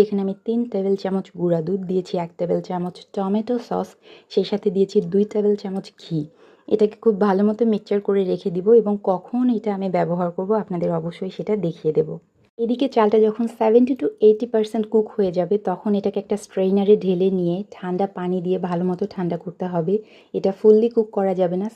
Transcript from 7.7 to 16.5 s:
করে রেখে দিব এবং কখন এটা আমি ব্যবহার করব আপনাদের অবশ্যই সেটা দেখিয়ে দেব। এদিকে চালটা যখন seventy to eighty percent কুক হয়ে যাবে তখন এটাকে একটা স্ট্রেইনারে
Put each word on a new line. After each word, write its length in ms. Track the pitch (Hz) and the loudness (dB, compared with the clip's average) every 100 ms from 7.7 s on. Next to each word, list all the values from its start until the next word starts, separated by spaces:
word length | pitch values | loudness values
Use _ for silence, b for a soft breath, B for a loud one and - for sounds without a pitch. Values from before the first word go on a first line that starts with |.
| 208 - 202 202 | 0 0 -4 0
করে 140 | 196 185 | 0 0
রেখে 180 | 180 196 175 | -2 -4 -2
দিব 120 | 185 233 | 2 2
এবং 120 | 202 208 | 2 -4
কখন 400 | 202 180 - 240 254 226 | -2 -2 -2 -2 0 0
এটা 120 | 214 196 | -2 -4
আমি 100 | 190 175 | -2 -2
ব্যবহার 320 | 165 175 175 | -2 -2 -4
করব 200 | 170 190 220 | -4 -2 -2
আপনাদের 260 | 190 175 175 170 | -2 -4 -2 -2
অবশ্যই 320 | 165 - 190 - | -6 -8 -10 -8
সেটা 160 | 175 208 170 | -4 -2 -4
দেখিয়ে 300 | 165 156 156 | -4 -2 0
দেব। 140 | 156 165 _ _ _ - | -2 -4 _ _ _ -6
এদিকে 280 | 233 247 269 247 | -2 -2 0 2
চালটা 220 | 208 220 214 | 4 4 2
যখন 180 | 214 233 - | 2 -4 0
seventy 340 | 220 226 247 269 | 4 4 4 0
to 60 | 294 - 214 | -4 2 4
eighty 200 | 214 240 | 4 0
percent 320 | 220 214 226 214 | -2 -2 -2 0
কুক 160 | 226 214 - | 0 0 0
হয়ে 160 | 190 | -2
যাবে 240 | 175 175 208 190 | 0 0 0 -2
তখন 220 | 180 214 202 | -4 0 0
এটাকে 180 | 202 202 | 0 -4
একটা 140 | - 202 | -4 -6
স্ট্রেইনারে 520 | - | -4